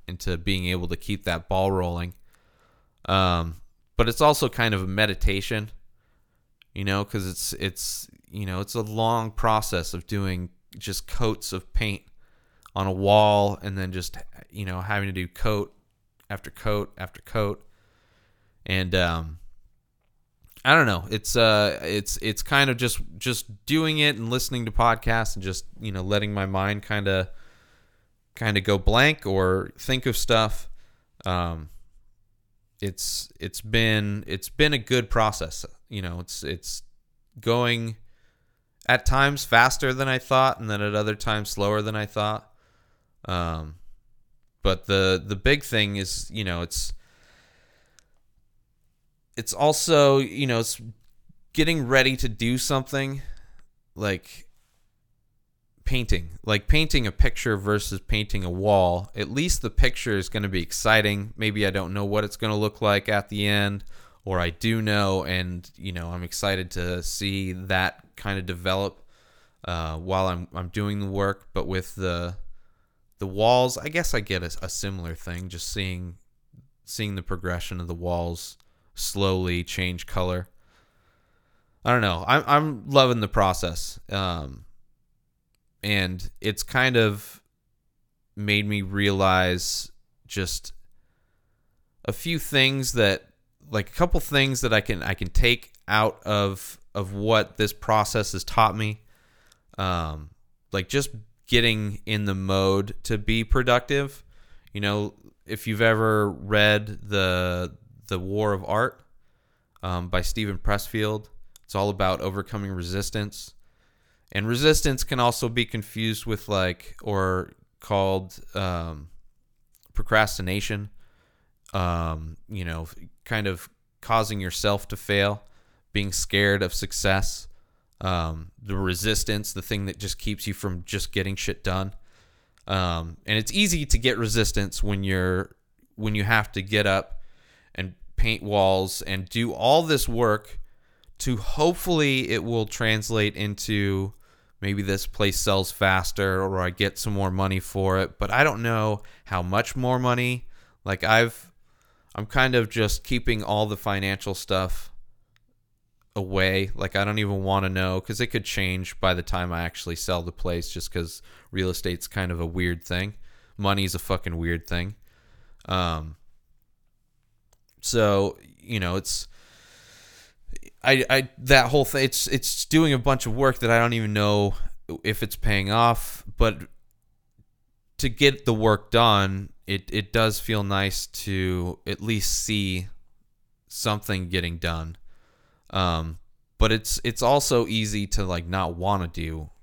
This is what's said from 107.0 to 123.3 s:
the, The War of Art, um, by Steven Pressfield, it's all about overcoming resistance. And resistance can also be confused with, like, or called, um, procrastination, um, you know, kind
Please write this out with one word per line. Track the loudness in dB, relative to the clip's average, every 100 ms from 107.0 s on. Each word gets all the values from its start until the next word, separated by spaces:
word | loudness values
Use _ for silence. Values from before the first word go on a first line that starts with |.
the, | -2 0 2 2 0 -2 -4 -10 -20 -18 -8
The | -6
War | -4 -2 0
of | -2 -2
Art, | 0 0 -4 _ -20 _ _ _ _ _ _
um, | -6 -4 -2
by | 0
Steven | 0 -2 -2 -2
Pressfield, | 0 0 -2 -2 -2 -2 -8 -20 -20 -20 -6
it's | -2
all | 0
about | 2 0 0
overcoming | -2 -4 -6 -6 -6
resistance. | -6 -4 -4 -4 -4 -6 -8 -18 -20 -20 _ _ _ _ _ -8
And | -4 -2
resistance | 2 4 4 2 0
can | -2 2
also | 2 2 -2
be | -2 -2
confused | -4 -8 -4 -2 -2 -4
with, | -6 -2
like, | 0 0 -2 -10 -12
or | -4 -2 0 -2 -4 -14 _ _
called, | -2 0 2 0 -4 -14 -10 -4
um, | -4 -4 -6 -10 -14 -20 -20 _ _ _ _ _ _
procrastination, | -4 2 4 4 0 -2 -2 -2 -4 -8 -14 -20 _ _ _ _ _ _
um, | -2 0 0 -2 -6 -10 -14 -12
you | -8
know, | -6 -8 -10 -14 -20 -14
kind | -4